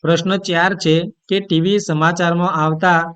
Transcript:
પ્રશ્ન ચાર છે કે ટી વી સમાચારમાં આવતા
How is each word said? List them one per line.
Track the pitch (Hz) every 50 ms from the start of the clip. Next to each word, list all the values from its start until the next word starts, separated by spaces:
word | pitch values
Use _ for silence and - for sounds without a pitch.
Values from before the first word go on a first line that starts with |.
| -
પ્રશ્ન | 151 170 170 170 185 190
ચાર | 196 196 - 175 165 175 190 -
છે | 160 - 160 156 165 175 208 - _ _ -
કે | 190 196
ટી | 196 - 170 160
વી | 165 190 202 208
સમાચારમાં | - - 160 151 156 165 175 175 180 170 170 175 175 185 -
આવતા | 160 156 160 160 160 180 180 175 165 165 165 170